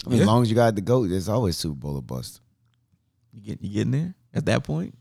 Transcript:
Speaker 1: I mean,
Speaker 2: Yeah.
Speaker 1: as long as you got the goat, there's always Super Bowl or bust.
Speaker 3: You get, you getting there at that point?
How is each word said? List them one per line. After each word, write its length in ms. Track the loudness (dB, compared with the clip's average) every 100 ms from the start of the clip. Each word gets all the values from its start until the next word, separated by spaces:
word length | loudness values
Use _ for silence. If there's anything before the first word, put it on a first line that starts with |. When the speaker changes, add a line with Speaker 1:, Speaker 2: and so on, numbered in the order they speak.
| 0
Speaker 1:
I 20 |
mean, 80 | 4
Speaker 2:
Yeah. 40 |
Speaker 1:
as 40 | 6
long 140 | 6
as 60 | 4
you 40 |
got 200 | 4 4
the 60 | 2
goat, 280 | 2 2 2
there's 200 | 0 0
always 280 | 0 0 -2
Super 180 | -4
Bowl 220 | -6 -8 -8
or 60 |
bust. 380 | -8 -10 -10 -16 _ _ _ _ _ _ _ _ _
Speaker 3:
You 80 | -20
get, 220 | -12 -10
you 80 | -6
getting 180 | -2 0
there 220 | 0 -2 -8 _
at 120 | -4 0
that 180 | 0
point? 320 | 0 -6 -6 -12